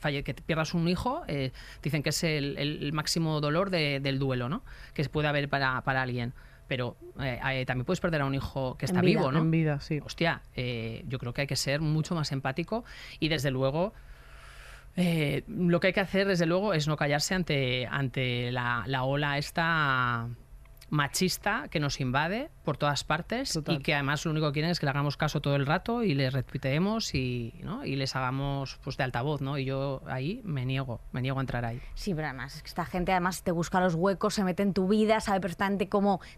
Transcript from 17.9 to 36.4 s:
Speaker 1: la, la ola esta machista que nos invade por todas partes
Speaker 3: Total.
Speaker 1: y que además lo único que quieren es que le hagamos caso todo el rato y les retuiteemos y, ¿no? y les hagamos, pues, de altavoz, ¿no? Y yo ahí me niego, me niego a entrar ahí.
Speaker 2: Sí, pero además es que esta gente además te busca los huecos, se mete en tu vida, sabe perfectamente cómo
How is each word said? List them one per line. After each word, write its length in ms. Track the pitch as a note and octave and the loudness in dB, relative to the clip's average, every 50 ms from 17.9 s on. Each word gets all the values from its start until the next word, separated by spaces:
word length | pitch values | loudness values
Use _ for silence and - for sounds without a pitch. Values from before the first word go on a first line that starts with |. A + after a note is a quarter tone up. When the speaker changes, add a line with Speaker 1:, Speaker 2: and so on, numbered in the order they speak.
| C#3+ C#3 C#3 B2 - C#3 C3 B2+ A#2+ A#2+ B2 B2 | -2 -2 -2 -2 0 0 0 0 0 0 0 0
Speaker 1:
la, 320 | B2+ B2 B2 A#2+ A#2+ A#2 F#2 | -2 0 0 0 0 0 0
la 160 | B2+ C3+ B2+ B2+ | 0 0 0 0
ola 340 | C3+ C#3 C#3+ D3 C#3+ C#3+ | 0 0 0 0 0 0
esta 920 | D3 D3 - - F3 E3 E3 E3 D#3+ D3+ C#3 C3 B2+ B2 B2 A#2+ A#2 A#2 A#2+ A#2 - - - - - - - - - - - | 0 -2 -2 -2 0 2 2 4 4 4 4 4 4 4 2 2 0 -2 -4 -8 -10 -14 -18 -20 -20 -18 -20 -20 -20 -6 -2
machista 800 | D3+ D3+ C#3+ C#3 - - F#3 F#3 - - - G3+ G#3 C4 D4 - | 0 2 2 2 0 0 0 0 0 0 -2 -2 -2 -2 -2 -4
que 100 | - E3 | -2 -2
nos 200 | D3 C#3 - - | 0 -2 -2 -2
invade 500 | C#3 B2+ B2 C#3 D3+ E3+ G3+ A#3+ D4 - - - - | -2 0 0 0 0 0 -2 -4 -6 -8 -12 -6 -4
por 140 | F3 D#3+ | -4 -2
todas 260 | - D3+ D3 C#3 - - | 0 0 0 0 0 0
partes 480 | - D3+ E3 E3 - A3+ A#3+ C#4 - - | 0 -2 -2 -2 -2 -4 -4 -2 -2 -2
Speaker 3:
Total. 220 | D#3+ D3 F#3 E3 | -2 0 0 0
Speaker 1:
y 40 | C#3+ | 0
que 140 | C3+ - D3+ | 2 0 0
además 300 | C#3+ C#3 C3+ D3 D3 - | 2 2 2 0 0 0
lo 60 | E3 | 0
único 160 | D3+ D#3 D#3 | 0 2 0
que 60 | D3 C#3 | 0 0
quieren 180 | D3+ D3+ F3 | 0 0 0
es 80 | E3+ - | 0 0
que 60 | D3+ | 0
le 60 | C#3 | 0
hagamos 260 | C3 C#3+ C#3+ D3 - | 2 2 0 0 0
caso 240 | - D#3+ D3+ - D3+ | 0 0 0 0 0
todo 140 | - C#3+ C#3+ | 2 2 2
el 100 | C#3 C3+ | 2 2
rato 380 | C#3 D#3+ F#3 - - A#3 A#3+ A#3 | 2 2 0 0 0 0 0 2
y 100 | F#3+ C#3 | 2 2
les 200 | C#3 C3+ B2+ C3+ | 2 2 2 0
retuiteemos 800 | C3 A#2+ - - C3 - C3 C3+ D#3 F#3+ G3+ A3 A3+ - - - | 0 -2 -4 -4 -4 0 0 2 2 2 2 0 0 -2 -2 -2
y, 460 | C3+ C3 B2 B2 A#2+ A#2 A#2 - - B2+ | -2 0 -2 -2 -4 -4 -6 -8 -10 -8
¿no? 220 | C3 G#3 C4+ C#4+ | -8 -6 -6 -4
y 100 | - C3+ | -4 -2
les 200 | C3+ C3+ C3 - | -2 -2 -2 0
hagamos, 640 | C3 C3 B2 C3 C3+ C#3 C#3+ C#3 C#3 C3+ - - - - | 0 0 0 0 0 0 0 -2 -2 -4 -6 -8 -10 -8
pues, 140 | C#3+ B2 | -6 -4
de 60 | - C3+ | -2 -2
altavoz, 380 | B2+ - A#2+ B2+ D3+ D3+ C3+ | -2 0 0 0 0 0 0
¿no? 160 | C#3 C3+ D3 | -2 -2 -2
Y 80 | C#3+ C3 | -2 -2
yo 360 | C3+ C3+ C3+ C3+ C#3+ C3+ C3 - | -2 -2 -2 -2 -2 -4 -6 -6
ahí 340 | - - C3 C3 D#3+ A3 C4 A#3 | -6 -4 -4 -2 -4 -4 -4 -6
me 220 | F#3+ D3 C3 B2 | -4 -4 -2 -2
niego, 360 | C3 C3 C3+ C#3 C3 A2+ - - - | 0 0 -2 -2 -4 -6 -8 -10 -8
me 100 | - B2+ | -6 -4
niego 180 | B2 C3+ C3+ C3+ | -2 -2 -2 -2
a 20 | |
entrar 240 | C3+ B2 - A#2+ A#2+ | -2 -2 -2 -2 -2
ahí. 160 | A#2 A#2 C3 - - - | -2 -4 -6 -8 -10 -10
Speaker 2:
Sí, 180 | - - G#3 F3 | -6 -4 -2 -2
pero 140 | D3+ D#3 | -2 -2
además 280 | C#3+ C3 C3 A#2+ C#3+ - | -4 -6 -8 -10 -10 -12
es 60 | D#3 - | -12 -14
que 40 | - | -8
esta 160 | - F3+ E3 | -6 -6 -4
gente 260 | - - F3+ F3 F3+ | -4 -2 -2 0 2
además 320 | F#3+ F3+ F3 F#3 F3 - - | 2 2 2 0 -2 -2 -2
te 80 | F#3 | 0
busca 280 | E3+ E3+ E3 - - F#3 | 0 0 0 0 2 4
los 160 | F3+ F#3 E3 | 4 4 4
huecos, 380 | D#3+ F3+ G3 F#3+ - - G#3 - | 4 4 2 2 2 0 0 2
se 100 | G#3+ G3 | 2 2
mete 200 | F3+ E3+ G3+ G3+ | 2 2 2 2
en 100 | G3+ E3+ | 2 2
tu 140 | G3+ F#3 | 2 2
vida, 320 | F#3 A3 G#3+ A3 G#3+ A3 A3 | 4 4 6 6 6 4 4
sabe 200 | - A3 G3 F#3+ | 2 2 0 0
perfectamente 480 | F3+ F#3 E3 - G3+ G3 G3+ F#3+ G#3 F#3+ | 0 -2 -2 0 0 0 2 0 0 0
cómo 320 | - G3+ G3 G3+ F#3+ E3 - - - - | 2 4 4 4 4 2 0 -8 -18 -2